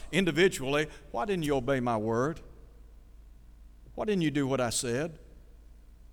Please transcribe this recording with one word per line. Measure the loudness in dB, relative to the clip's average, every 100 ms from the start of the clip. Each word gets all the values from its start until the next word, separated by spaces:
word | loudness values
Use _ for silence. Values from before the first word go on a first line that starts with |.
| -2
individually, | 0 2 6 4 4 0 0 0 -6 -10
"Why | -4
didn't | -2 -2
you | 0 2
obey | 2 2
my | 2 0
word? | 2 2 0 -2 -10 -20 -20 -20 -20 -20 -20 -20 -20 -20 -20 -20 -20 -20 -14
Why | -6
didn't | 0 2
you | 2
do | 2 0
what | 0
I | 0
said? | -2 -2 -2 -4 -8 -20 -20 -20 -20 -20 -20 -20 -20 -20